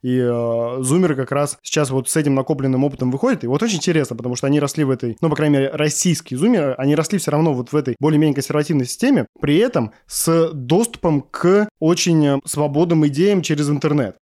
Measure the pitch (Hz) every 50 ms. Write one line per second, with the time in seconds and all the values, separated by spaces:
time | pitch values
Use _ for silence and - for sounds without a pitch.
0 | - 123 127 127 123 120 120 117 117 117 117 117 117 117 123 131 131 127 143 180
1 | 185 170 147 131 131 - 135 143 147 143 - _ _ - - 156 151 127 131 135
2 | 127 - - 160 151 147 135 135 131 - 156 135 135 135 131 127 139 147 135 -
3 | 131 127 127 139 - 262 254 165 - 117 131 151 220 233 208 156 - 185 170 160
4 | 139 - 123 113 117 123 123 120 - 135 143 147 143 139 - - 151 131 131 123
5 | - 117 110 _ - 160 147 143 151 151 147 139 135 139 - 151 151 156 156 -
6 | - 180 160 - - - 127 127 165 233 247 196 147 135 127 - 131 139 147 156
7 | 156 - 208 190 - - 143 147 160 165 143 123 123 - 143 151 139 131 117 _
8 | 143 156 156 147 156 151 139 143 131 - 147 151 151 - 170 143 123 127 - -
9 | 233 262 277 185 - - _ _ - 143 143 170 226 262 240 170 117 107 _ _
10 | _ _ - - - 165 165 165 165 160 160 143 127 123 160 196 233 226 - -
11 | - 170 156 143 - _ - - - 175 190 202 214 202 _ _ 160 160 175 175
12 | - 180 165 160 147 143 139 139 _ - - 147 151 147 139 147 180 170 170 160
13 | 151 143 135 143 180 202 208 185 160 - 160 147 151 143 147 139 - 156 147 147
14 | 127 98 - _ _